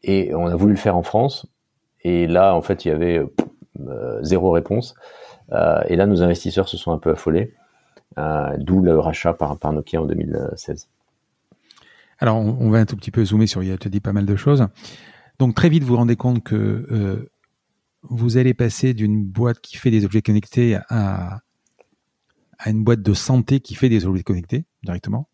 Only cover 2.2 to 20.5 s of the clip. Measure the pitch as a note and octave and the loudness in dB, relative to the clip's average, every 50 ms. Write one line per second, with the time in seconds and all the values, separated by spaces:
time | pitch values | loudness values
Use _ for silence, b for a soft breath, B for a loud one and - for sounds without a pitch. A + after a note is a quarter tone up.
2.2 | F2 E2 E2+ F2+ F#2+ G2 F#2 E2+ D#2+ - G2 E2 - E2+ D2+ D#2 E2+ F2 E2+ E2 | 0 2 4 4 4 6 4 2 0 -2 -4 -2 0 -2 -2 0 0 0 0 0
3.2 | - C#2 - - - - - _ - _ _ - C#2+ C2 C2+ - - B1 A1+ G#1+ | -2 0 0 -2 -2 -2 -6 _ -20 _ _ -16 -14 -12 -10 -10 -8 -8 -8 -6
4.2 | C#2 D#2 F#2 F#2 F2 F#2+ E2 E2+ E2 - G2 A#2 A#2+ - B B B B B B | -2 0 0 2 4 4 2 2 2 0 -2 -2 -4 -6 B B B B B B
5.2 | B B B B B - - - D#2+ D#2+ D#2+ D2+ - - F2 E2+ G2 G#2 G2+ E2+ | B B B B B -6 -2 0 2 2 2 0 0 0 2 2 4 4 4 4
6.2 | F2+ F2 F2 F2 - F2 D#2+ F#2 F#2 - - F2+ - E2+ E2 D2+ - D#2+ D#2 - | 4 2 2 0 -4 -4 -2 -2 -2 -2 -6 -10 -6 -4 -6 -2 0 -2 -2 0
7.2 | - D#2 D#2 F2 A2 A#2+ b b b b b b b b b b b _ - - | 0 0 0 0 -2 -4 b b b b b b b b b b b _ -10 -8
8.2 | D2+ D#2 D#2 D2+ C#2+ C#2+ C#2+ D2 C#2+ D#2 F#2 F#2+ F#2 F2+ D#2+ D#2 D2+ E2 D#2+ - | -6 -4 -4 -4 -4 -4 -6 -6 -2 0 2 2 4 4 4 2 2 0 -4 -2
9.2 | - E2+ E2 - E2 D2 D2 - - D#2 D#2 D2+ D2+ - - E2 D#2+ D2+ E2 D#2 | -2 -4 -2 -2 -4 -6 -6 -6 -4 -4 -4 -4 -6 -4 -4 -4 -4 -2 -4 -4
10.2 | D2+ D2+ D2+ D2 C2+ - - - - - D2 C#2+ - _ _ _ _ _ _ _ | -4 -6 -6 -6 -8 -8 -10 -12 -12 -12 -12 -12 -14 _ _ _ _ _ _ _
11.2 | _ _ _ _ _ _ _ b b b b b b b b b b b b b | _ _ _ _ _ _ _ b b b b b b b b b b b b b
12.2 | C#3 A#2 A2 A2+ A2 G#2 A#2 B2+ A#2+ A2 G#2+ A2+ A2+ - - G2+ - - - A#2+ | 0 0 0 2 0 -2 -2 0 2 2 4 4 2 2 -2 -10 -10 -6 -2 -2
13.2 | A2 F#2+ G#2+ G#2+ A2 G#2 - F#2+ F#2 F#2+ F#2+ F#2 - G#2 F#2+ G2+ - - G2+ G2+ | 0 2 2 2 0 0 -2 -4 -4 -4 -6 -6 -8 -4 -4 -4 -4 -2 -2 -2
14.2 | G2+ G2 G2+ G2 - C#3+ D3 C3+ A#2+ G2 B B B B B B B B B B | 0 0 -2 0 2 2 2 4 2 0 B B B B B B B B B B
15.2 | B B B _ C3+ B2 A#2 - - E3+ D#3 E3 C#3 B2 A#2+ A#2 A#2+ A#2 A#2+ - | B B B _ 0 0 2 2 2 4 4 2 2 2 2 2 4 2 0 0
16.2 | - B2+ B2 A#2 - - A2 G#2+ G#2 G#2 G#2 A2 - - A#2+ A2 G2+ G2 F#2+ - | 0 -2 -2 -2 -2 -2 -2 -2 0 -2 -2 -4 -6 -4 -2 -2 -2 -2 -4 -6
17.2 | - - _ _ _ _ _ _ _ _ _ _ _ _ _ _ _ - B2 A#2 | -8 -12 _ _ _ _ _ _ _ _ _ _ _ _ _ _ _ -10 -4 -2
18.2 | A#2 A#2+ A2 B2+ B2+ C3 B2 - B2 A#2 - - - C3 B2 A2 G#2+ G#2 G#2+ G#2+ | -2 2 2 4 4 4 2 2 0 -2 0 0 0 0 0 0 0 2 2 0
19.2 | G#2 F#2+ F#2+ G#2+ A#2 A#2+ A#2 _ - - - - - B2+ A2+ G#2+ G2+ F#2+ F#2 A2 | 0 -2 -2 0 0 0 0 _ -8 -20 -20 -2 0 2 2 2 2 2 0 0
20.2 | - - G#2 G#2 - - | 2 2 2 2 0 -2